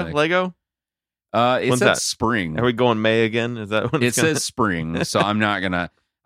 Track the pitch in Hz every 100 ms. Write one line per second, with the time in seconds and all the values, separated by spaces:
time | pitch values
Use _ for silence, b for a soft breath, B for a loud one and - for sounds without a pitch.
0 | 165 147 156 180 185 - _ _ _ _
1 | _ _ _ 110 123 127 113 127 156 90
2 | - - 113 117 85 78 123 117 123 110
3 | 110 113 113 117 117 120 101 107 101 147
4 | 123 123 160 143 - - 107 85 80 85
5 | 165 104 98 107 107 101 92 87 85 _
6 | _ _